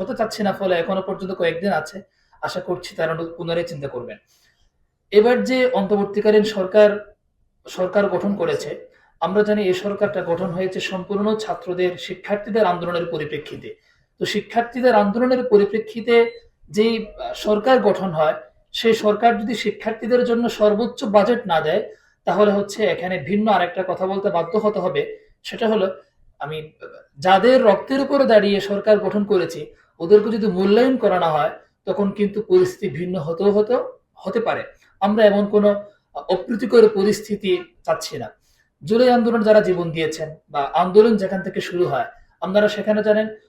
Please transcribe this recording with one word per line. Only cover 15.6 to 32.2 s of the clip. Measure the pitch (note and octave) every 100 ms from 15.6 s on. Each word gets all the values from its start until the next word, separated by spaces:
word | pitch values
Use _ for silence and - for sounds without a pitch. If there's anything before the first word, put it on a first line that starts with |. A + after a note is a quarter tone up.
| G3+ A3 - A#3 A3+ A#3 A#3 - _ _ -
যেই, | G3+ A3+ A3+ G3
আহ, | - -
সরকার | - G#3 G#3 B3+ B3+
গঠন | G3+ - F#3
হয়, | D#3+ D#3 - - _ _
সেই | - A3+
সরকার | A3 G#3+ G#3 A#3 A3+
যদি | A3
শিক্ষার্থীদের | A3 G#3 - A3 A3+ A3+ B3
জন্য | A#3+ A#3 A#3
সর্বোচ্চ | - G#3+ G3+ A#3+ -
বাজেট | A#3 G#3 G3+ A#3 F#3+
না | D#3+
দেয়, | D3+ F#3 - - _ _
তাহলে | - F3+ G#3
হচ্ছে | G3+ G3+ - G#3
এখানে | D#3+ F3 F#3
ভিন্ন | C#3 G#3 A3
আরেকটা | F#3+ F3 - F#3
কথা | E3+ F#3+
বলতে | F#3+ G3
বাধ্য | E3+ E3 -
হতে | G#3 G3+
হবে। | F3 C#3+ - - _ _
সেটা | - G3 A3
হলো, | G#3+ F#3+ - _ _ _ -
আমি | C#3+ D#3 D#3 _ - - _ C#3+
যাদের | F#3 G3 A3+ B3+
রক্তের | A3+ F#3+ - C4+
উপরে | C#4 C#4
দাঁড়িয়ে | B3 A3 G3 G3+
সরকার | F#3 G3+ G#3+ G#3
গঠন | F#3+ G3+
করেছি, | G3+ F#3+ E3 D3+ D3+ _ _ -
ওদেরকে | E3+ G#3 A3+
যদি | A3 G3+
মূল্যায়ন | F3+ G3 G#3+ C4 B3+
করা | G3+ F3+
না | E3
হয়, | D3+ D#3 - _ _
তখন | - F#3 G3
কিন্তু | G3+